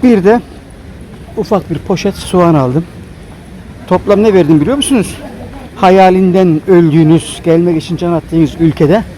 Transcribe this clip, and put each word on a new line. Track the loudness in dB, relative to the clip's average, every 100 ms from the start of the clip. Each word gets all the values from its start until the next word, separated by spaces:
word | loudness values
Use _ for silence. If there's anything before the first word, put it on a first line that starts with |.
Bir | 2 2
de | 2 0 -2 -20 -20 -20 -20 -20 -20 -20 -14 -10
ufak | -4 -4 -4
bir | -10
poşet | -6 -4 -4
soğan | -6 -4 0 2
aldım. | 2 0 -2 -6 -14 -20 -20 -20 -20 -20 -20 -20 -20 -4
Toplam | -4 0 2
ne | 2
verdim | 2 4 2
biliyor | 2 -2
musunuz? | 0 0 -2 -8 -16 -16 -16 -16 -18 0
Hayalinden | 2 4 4 4 2 2 2 0 2
öldüğünüz, | 4 4 4 4 2 0 -8
gelmek | 0 2 2 -2
için | -4 -6
can | -4
attığınız | -4 -2 -2 -2 0
ülkede | -2 2 2 0 -2